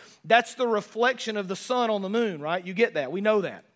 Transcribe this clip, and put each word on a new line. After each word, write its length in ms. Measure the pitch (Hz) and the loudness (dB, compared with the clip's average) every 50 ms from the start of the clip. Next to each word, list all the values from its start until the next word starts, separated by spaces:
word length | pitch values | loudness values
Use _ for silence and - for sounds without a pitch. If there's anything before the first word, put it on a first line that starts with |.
| - - - _ - | -20 -20 -20 _ 0
that's 280 | 156 220 240 233 - - | 4 4 4 4 2 -2
the 140 | - 254 233 | -2 0 0
reflection 720 | 220 208 202 - - 214 240 247 247 240 - 226 214 208 | 0 0 -2 -4 -2 0 2 2 2 0 -4 -6 -4 -4
of 100 | 196 180 | -4 -4
the 80 | 196 | -6
sun 320 | - - - 254 247 240 226 | -6 -4 -2 0 0 2 2
on 140 | 214 202 196 | 0 0 -2
the 80 | 185 | -2
moon, 320 | 208 233 240 214 175 147 143 | 0 0 0 0 -2 -4 -4
right? 220 | 156 170 185 180 | -2 -2 -2 -4
You 100 | 180 190 | -4 0
get 200 | 180 233 - - | 2 2 2 2
that. 160 | 156 139 127 | -2 -4 -2
We 120 | 156 190 202 | -2 -2 2
know 180 | 214 214 208 | 2 2 2
that. 240 | 180 143 107 85 - _ _ | 0 -2 -6 -10 -18 _ _